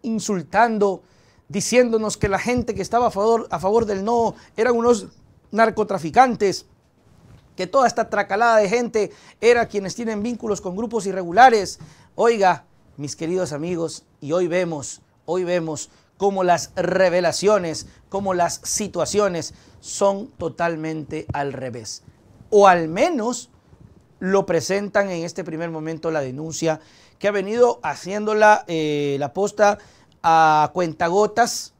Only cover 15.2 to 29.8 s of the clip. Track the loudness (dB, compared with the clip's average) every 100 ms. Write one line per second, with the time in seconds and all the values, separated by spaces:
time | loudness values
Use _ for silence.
15.2 | -6 -4 -2 -2 -2 -8 -12 _ _ _
16.2 | -2 0 2 2 0 -4 -2 2 2 4
17.2 | 0 0 2 2 0 -8 -12 _ _ -6
18.2 | -4 -2 -2 -4 -8 -6 -6 -4 -2 0
19.2 | 0 -2 -8 -16 _ -20 -14 0 0 0
20.2 | -8 _ -10 -4 -4 -4 -6 -8 -8 -10
21.2 | -8 -6 -6 -6 -10 -12 -14 -16 -20 _
22.2 | _ _ 0 6 8 6 2 0 0 0
23.2 | -4 -6 -12 _ _ _ -20 _ _ _
24.2 | 0 0 2 -2 0 -4 0 -2 -2 -4
25.2 | -8 -8 -10 -8 -8 -8 -8 -6 -4 -4
26.2 | -4 -8 -10 -4 -4 -4 _ _ _ _
27.2 | -2 -2 -4 2 2 2 -6 -8 -8 -6
28.2 | -2 4 6 6 2 -2 -2 -2 -2 -2
29.2 | -4 -2 -4 2 2 2